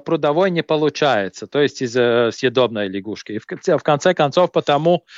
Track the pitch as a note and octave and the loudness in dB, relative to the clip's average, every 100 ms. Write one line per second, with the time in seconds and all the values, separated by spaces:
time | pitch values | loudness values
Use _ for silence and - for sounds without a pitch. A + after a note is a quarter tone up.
0 | D#3 E3 D3 D3+ F#3+ E3+ - D#3 D3+ - | 0 -2 0 2 0 0 -2 0 0 0
1 | D3 A2+ F#2+ - G#2 C#3+ C#3+ - B2+ B2 | 0 0 -2 -8 -4 0 0 -2 -4 0
2 | A#2+ A#2 A#2 - B2+ A#2+ A#2+ A2 G2+ G2 | 2 2 0 -2 -2 0 0 -2 -6 -6
3 | G#2 G2 - G#2+ - - - D3 - D3 | -8 -12 -10 -12 -10 -6 -2 0 0 2
4 | F#3 F3 C#3+ F3 F3+ E3 D3+ C#3+ E3 F3 | 2 2 0 2 0 0 0 2 2 0
5 | - | -2